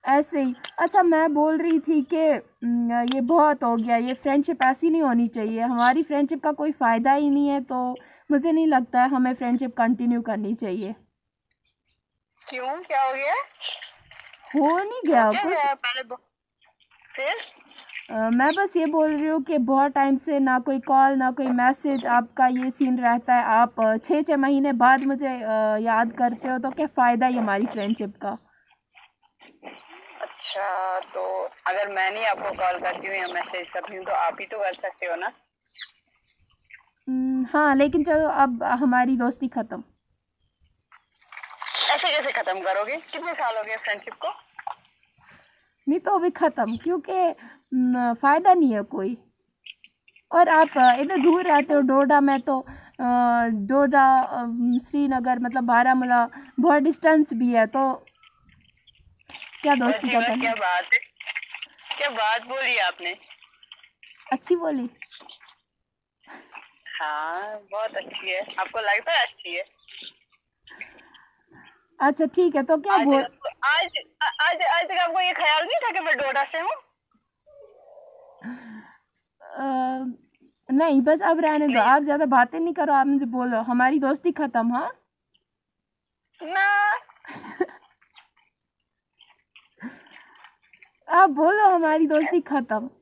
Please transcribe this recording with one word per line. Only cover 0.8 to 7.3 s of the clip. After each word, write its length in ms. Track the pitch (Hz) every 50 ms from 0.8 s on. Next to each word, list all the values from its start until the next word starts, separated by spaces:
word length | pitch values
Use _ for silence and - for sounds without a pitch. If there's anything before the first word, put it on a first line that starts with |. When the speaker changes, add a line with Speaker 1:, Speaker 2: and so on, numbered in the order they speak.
| 330 349 - 392
Speaker 1:
मैं 320 | 359 339 320 311 320 330 294
बोल 240 | 294 302 311 320 311
रही 220 | 311 339 320 311
थी 220 | - 294 330 302
कि, 380 | 262 _ 339 311 320 311 285 208 - _ _ _ -
न, 440 | 233 240 240 233 233 233 240 240 240 262
ये 60 | 269
बहुत 440 | 240 240 330 339 294 302 294 - 269
हो 120 | 233 233
गया, 200 | 233 220 240 240
ये 180 | 233 240 247 262
friendship 480 | - - 285 269 285 285 - 330 -
ऐसी 280 | 262 254 262 - - 339
नहीं 120 | 311 330
होनी 260 | 311 269 240 233 240 226
चाहिए। 320 | - 233 214 220 226 226
हमारी 420 | 233 247 247 233 240 247 262 311
friendship 400 | 311 - 294 285 294 - 320 277
का 100 | - 302
कोई 200 | 302 - 294 311
फ़ायदा 400 | 285 _ 262 233 226 226 233 269
ही 180 | 269 285 294 294